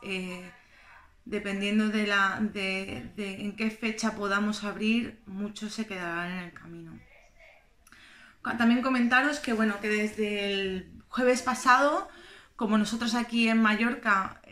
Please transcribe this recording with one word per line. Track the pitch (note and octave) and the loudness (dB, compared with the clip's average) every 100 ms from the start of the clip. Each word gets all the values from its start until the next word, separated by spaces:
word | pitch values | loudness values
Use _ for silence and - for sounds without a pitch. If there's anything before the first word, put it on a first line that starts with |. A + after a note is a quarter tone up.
eh, | G3 F#3+ F#3 F3+ F3+ - _ - - - - _ | -8 -6 -6 -10 -14 -20 _ -20 -20 -20 -20 _
dependiendo | - G#3 G#3 G3 G3+ G#3+ G#3+ | -8 -6 -4 -2 0 2 2
de | G#3+ G#3 | 0 2
la, | G3+ G3 F#3+ | 2 2 2
de, | G#3+ G#3 F#3+ F#3+ G3 A3 A#3 - | -2 -2 -4 -4 -6 -10 -12 -8
de | G3 F#3+ | -8 -6
en | G#3 G3+ | -8 -4
qué | A3 | -4
fecha | - A3+ A3 A3 | -2 -6 -2 -4
podamos | G3 G3+ G3+ G#3 G#3 | -2 -2 0 0 -2
abrir, | G#3 F3 G#3+ A#3 A3+ - - | -6 -2 0 0 0 -10 -14
muchos | F#3+ G#3 G#3 G#3+ | -8 -8 -8 -10
se | A3 G#3+ | -8 -8
quedarán | F#3 F3 E3+ F3 | -6 -6 -6 -6
en | F#3 | -8
el | E3+ | -10
camino. | E3 E3 E3+ E3 E3 - - - - - - _ _ - - - - - - | -14 -16 -16 -16 -18 -20 -20 -20 -20 -20 -20 _ _ -20 -20 -20 -20 -20 -10
Ca-, | - A#3 | -6 2
también | A#3 B3 | 4 4
comentaros | C4 B3+ A#3+ B3+ C#4+ D4 | 4 2 4 4 2 0
que, | - | -2
bueno, | A3 A3 G3+ | 0 0 0
que | G#3+ | 0
desde | G#3+ G#3+ A3 G#3 G#3 G3+ | 0 0 -2 -2 0 -2
el | G3 F#3+ F#3 - - - | -2 -2 -4 -10 -18 -8
jueves | - B3+ B3+ | 0 4 4
pasado, | B3+ A#3 C4+ B3+ C#4+ E4+ F#4 - - - - | 2 0 6 6 6 2 -4 -14 -20 -20 -18
como | - G#3+ G#3+ | -4 2 2
nosotros | G#3 A3+ A#3 A#3+ | 2 0 0 -2
aquí | A3+ A#3 A3+ | 0 2 4
en | A3+ | 6
Mallorca | A3 G#3+ A#3 C4 A3 G3 F#3+ - - | 4 4 0 0 2 2 0 -8 -2